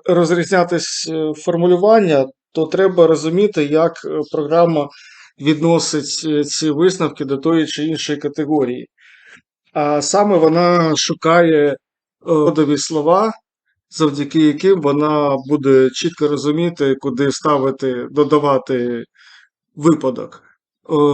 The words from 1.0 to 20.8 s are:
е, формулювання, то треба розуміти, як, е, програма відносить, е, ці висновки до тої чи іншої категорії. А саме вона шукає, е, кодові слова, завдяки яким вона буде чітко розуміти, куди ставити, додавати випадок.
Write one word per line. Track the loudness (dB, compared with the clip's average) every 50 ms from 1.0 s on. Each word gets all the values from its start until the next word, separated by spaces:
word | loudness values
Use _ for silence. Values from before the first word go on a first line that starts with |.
| -8 -6
е, | -6 -4 -4 -4 -6
формулювання, | -6 -4 -4 -2 2 2 2 2 4 4 4 4 4 4 4 2 2 0 -2 -6 _ _ _
то | -4 -4 -4
треба | -2 0 0 0 2 4 4 4
розуміти, | 4 4 2 0 -2 0 0 0 0 0 -2 -2
як, | 0 2 2 0 0 -2 -6 -10
е, | -8 -6 -6 -6 -6
програма | -6 -6 -4 0 2 2 4 4 2 0 -4 -4 -8 -18 -20 -20 -20 -20 -20 _ _ -4
відносить, | -2 0 0 2 2 2 2 2 0 -2 -4 -6 -6 -6 -8 -6 -4
е, | -2 -2 -2 -2
ці | -2 -4 -4 -2 -2
висновки | 0 2 2 2 2 0 -4 -4 -4 -6 -6
до | -6 -4
тої | -2 0 0 0 0 0
чи | -2 -4 -6 -6
іншої | -4 -4 -6 -6 -6 -6 -6
категорії. | -6 -6 -6 -6 -4 -2 -2 0 -2 -2 -4 -8 -12 -16 _ _ _ _ _ _ _ -20 -20 -20 _ _ _ _ _ _ -6
А | -4 -2 -2 -2 -2
саме | -2 0 0 0 2 2 2
вона | 4 4 4 4 2 2 2 2 2 2 0 0
шукає, | -2 -4 -4 -6 -2 0 2 4 4 4 4 4 2 2 0
е, | -2 -4 _ _ _ _ _ _ _ _ -4
кодові | 0 0 2 2 2 2 2 2 2 0
слова, | -2 -4 -4 -4 -2 0 2 2 2 0 -2 -4 -8 _ _ _ _ _ _ _ _ _ _
завдяки | -4 -2 -2 0 0 -2 -6 -2 0 2
яким | 2 2 2 2 2 0 2 2
вона | 0 0 0 0 0 0 0 0 0 0 -2 -4 -4 -4
буде | -4 0 2 4 4 4 4 2
чітко | 0 -4 -6 -6 -4 -2 -2
розуміти, | -2 -2 -2 -2 -2 -2 -2 -2 -4 -2 -2 -2 -2 -2
куди | -2 -4 -6 -4 -2 -2 -2
ставити, | -2 -2 -2 0 0 0 0 -2 -4 -4 -4 -6 -6 -6 -8 -4
додавати | -2 0 0 2 2 2 2 2 0 0 -2 -2 -4 -4 -2 -4 -6 -8 -10 -14 _ _ _ -20 -20 -20 _ _ _ _ _ _ _
випадок. | -2 0 2 2 2 0 -4 -4 -6 -10 -14 -16 -20 _ _ _ _ _ _ _ _